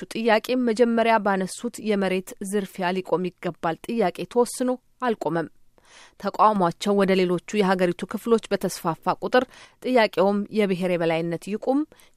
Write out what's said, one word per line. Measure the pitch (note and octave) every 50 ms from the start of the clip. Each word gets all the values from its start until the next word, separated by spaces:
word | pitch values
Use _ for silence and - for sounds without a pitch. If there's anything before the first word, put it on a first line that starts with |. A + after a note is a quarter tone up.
| F#3 -
ጥያቄም | - A3 A3+ A#3 G#3 A3 - - B3 C4 B3
መጀመሪያ | A#3+ A3 G#3+ A#3+ A#3 A#3 A3+ A3+ A3+ A3+ A3
ባነሱት | G3+ G#3 G3 F#3+ F#3+ F3+ - - - A#3+ - -
የመሬት | G#3+ G#3+ G#3 G3+ G3 F#3 F#3 F#3+ F#3+ - - - G#3
ዝርፊያ | F#3+ G3 G#3 F#3+ - - - F#3 F3
ሊቆም | F#3+ F#3 F#3 - - E3+ F#3
ይገባል | F3+ - _ - F3+ D#3+ - - E3+ D#3+ - -
ጥያቄ | - A#3+ A#3 G3+ F3 - - F3+
ተወስኖ | - - A#3+ A#3+ - - - B3+ B3+ B3+ B3 _ _ _ _
አልቆመም። | C4 B3 A3 - - D3+ D#3+ E3+ D#3+ - - _ - _ _ _ _ _ - - - - _ -
ተቃውሟቸው | - G3 - - F#3 G#3+ G#3+ G3 F3+ E3+ E3+ - - G#3 G3+
ወደ | G3+ G3 F#3 F#3+
ሌሎቹ | F#3 F#3 F3 F3+ E3+ - - -
የሀገሪቱ | G#3 G3 F#3 G3 F3+ F#3 F3 F3 - -
ክፍሎች | - - G#3+ - A#3 A#3 G#3+ -
በተስፋፋ | - G3+ F#3+ - F3+ - - - F3 D#3+ - - F#3 E3
ቁጥር | - - G3 - B3+ C4 - - - - - _ _
ጥያቄውም | - B3+ B3+ A#3+ A3 G#3 - - F#3 G3+ G#3 G3+ G3+ -
የብሔር | - G#3+ G#3 F#3+ F#3+ E3 F3+ F3+
የበላይነት | F3+ E3 E3+ E3 E3 D#3+ E3+ E3+ E3+ E3 -
ይቁም፣ | F#3+ G3+ A3 - - C4 C#4+ D#4 - - - - _ _